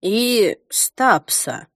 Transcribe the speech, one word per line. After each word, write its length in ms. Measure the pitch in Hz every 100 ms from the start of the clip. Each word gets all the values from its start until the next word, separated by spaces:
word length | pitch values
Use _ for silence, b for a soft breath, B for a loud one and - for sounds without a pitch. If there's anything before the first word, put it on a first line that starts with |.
и 560 | 180 214 240 240 190 - _
Стапса 1000 | - - - 262 175 - - - 123 -